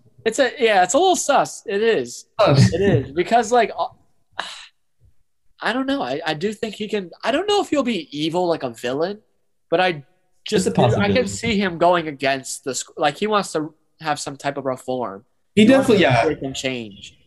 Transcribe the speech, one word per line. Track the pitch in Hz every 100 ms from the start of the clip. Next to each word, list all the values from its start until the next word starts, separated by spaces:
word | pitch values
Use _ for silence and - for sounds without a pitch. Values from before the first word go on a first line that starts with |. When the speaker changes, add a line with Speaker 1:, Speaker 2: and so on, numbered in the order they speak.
| _ _
Speaker 1:
It's | - -
a, | 254 -
yeah, | 226 202
it's | 180
a | 277
little | 381 339
sus. | - 254 151 - -
It | 202
is. | 226 185 120 - - -
Speaker 2:
Sus. | 190 135 123
Speaker 1:
It | 170
is. | 196 147 131
Because, | 151 180 233 214
like, | 247 214 175
uh, | 170 _ _ _ _ - - - - _ _ _ _ _ _ _ _ -
I | 170
don't | 247 262
know. | 277
I, | 127 143
I | 165
do | 156 196
think | 208 220 202
he | 214
can, | 208 180 -
I | 208
don't | 277 415
know | 403
if | 320
he'll | 302
be | 247 202 - 147
evil | 156 175 180
like | 160
a | 127
villain, | 113 120 139 175 208 _ _ _ _ -
but | 175
I | 185 156 - _ _ _ -
just, | 214 208
Speaker 3:
It's | 175
a |
Speaker 1:
I |
can | 123
Speaker 3:
possibility. | 117 202 196 -
Speaker 1:
see | - 233 202
him | 196 165
going | 170 175 156
against | 135 135 135 127 -
the | 143
sc-, | 123 - -
like, | 147 147
he | 208
wants | 214 185
to | 160 156 _ _ -
have | 160 143
some | - 139
type | 143 143
of |
reform. | 131 127 - 127 110 98 - _ _
Speaker 2:
He | 202
Speaker 1:
He | 220
wants | 269 269
Speaker 2:
definitely, | 202
Speaker 1:
to | 151
Speaker 2:
yeah. | 123 151
Speaker 1:
make | 147
them | 135
change. | 131 135 123 110 98 - _